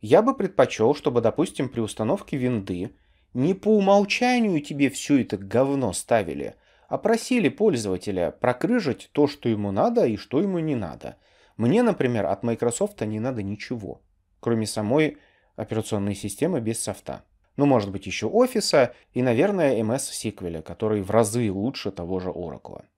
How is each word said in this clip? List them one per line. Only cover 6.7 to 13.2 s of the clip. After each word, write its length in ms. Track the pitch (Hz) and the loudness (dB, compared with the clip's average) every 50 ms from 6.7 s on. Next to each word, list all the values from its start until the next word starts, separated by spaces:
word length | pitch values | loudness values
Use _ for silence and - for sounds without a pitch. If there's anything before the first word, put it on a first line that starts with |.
| _ _ _ _ 170 | _ _ _ _ -8
а 60 | 170 | -4
просили 500 | - 208 233 226 - - 254 247 202 139 | 0 0 0 0 0 0 0 2 2 0
пользователя 800 | - - 208 220 170 120 107 101 92 90 - - 98 92 87 78 | 0 2 2 2 2 2 -2 -2 -4 -4 -4 -4 -2 -2 -2 -2
прокрыжить 800 | - - - 120 123 - - 165 240 247 196 147 113 - - _ _ | -2 -2 0 0 0 0 0 0 0 0 0 -2 -4 -4 -8 _ _
то, 120 | - 147 | 2 2
что 240 | 143 - - - 120 | 2 0 -2 -2 -2
ему 220 | 113 104 101 101 | -2 0 -2 -4
надо 340 | 98 101 147 233 233 240 196 | -2 0 0 2 2 2 2
и 100 | 131 107 | 2 0
что 240 | 104 - _ - 135 | -4 -8 _ -2 -2
ему 200 | 196 202 190 175 | 0 0 -2 -4
не 160 | 160 156 147 | -2 -2 -4
надо. 420 | 123 101 82 65 60 - 64 - _ _ _ _ _ _ _ _ - | -4 -6 -8 -10 -12 -14 -16 -16 _ _ _ _ _ _ _ _ -2
Мне, 240 | 107 120 156 226 | 0 2 4 4
например, 460 | 247 233 185 - 147 127 120 113 95 76 | 4 2 2 2 0 0 0 0 0 0
от 160 | 98 - - | -2 -2 -2
Microsoft 580 | 120 117 - - 120 117 - 196 208 - - | -4 -2 0 0 -2 0 0 -4 -4 -4 -6
не 180 | 117 107 107 | -6 -4 -4
надо 220 | 107 | -4